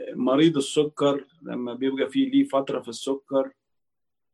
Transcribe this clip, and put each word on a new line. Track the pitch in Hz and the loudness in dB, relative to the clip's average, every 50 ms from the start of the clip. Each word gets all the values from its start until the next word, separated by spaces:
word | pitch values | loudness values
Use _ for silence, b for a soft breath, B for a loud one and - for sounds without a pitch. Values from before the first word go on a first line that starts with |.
| - - - | -12 -10 -6
مريض | - 127 127 131 143 160 170 160 143 | -2 0 2 4 6 6 4 4 2
السكر | 139 - - 151 151 147 - - 147 143 139 139 - - _ _ | -2 0 0 0 0 0 0 0 0 0 0 0 -4 -10 _ _
لما | - 123 117 123 123 120 117 | -14 -10 -8 -8 -6 -8 -6
بيبقى | 120 131 135 135 135 131 - | -4 -4 -2 -2 -2 -4 -2
فيه | - 135 135 131 | 0 0 0 2
ليه | 131 139 135 | 4 2 2
فترة | 139 - 139 139 135 135 131 | 4 2 -2 -2 -2 -4 -6
في | - 120 | -6 -8
السكر، | 117 - - 135 139 139 - - 139 135 135 135 - _ _ _ _ _ _ _ _ _ _ _ _ _ _ _ | -10 -8 -6 -6 -6 -6 -6 -2 0 0 0 -2 -6 _ _ _ _ _ _ _ _ _ _ _ _ _ _ _